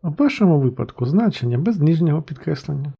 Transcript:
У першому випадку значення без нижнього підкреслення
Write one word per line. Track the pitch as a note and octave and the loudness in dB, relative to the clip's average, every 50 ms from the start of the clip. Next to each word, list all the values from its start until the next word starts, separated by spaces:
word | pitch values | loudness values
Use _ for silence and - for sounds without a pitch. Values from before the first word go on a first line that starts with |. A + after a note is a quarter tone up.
| - | -6
У | E3+ D3 | -8 -2
першому | - C#4+ C#4+ - - G#3+ F3+ D#3+ C#3+ | 0 0 0 2 2 4 4 4 4
випадку | C3+ B2+ B2 - G2 - - - B2 | 4 2 0 -2 -8 -8 -6 -6 -4
значення | A#2+ D3 G3 A#3 G#3+ C#3+ - B2 A#2+ A#2+ B2 | 0 2 2 2 2 0 -2 -4 -2 -2 0
без | D#3 G#3+ A#3 F#3 | 0 -2 0 2
нижнього | D3 D#3 E3 D#3+ F3 D#3+ D3 D#3+ D#3+ | 2 2 2 2 2 2 0 0 -2
підкреслення | - D#3 - - - D#3 C3+ - - D3 C#3+ C#3 D3 C3+ _ | -6 -12 -10 -6 -6 -6 -6 -6 -8 -6 -6 -6 -8 -10 _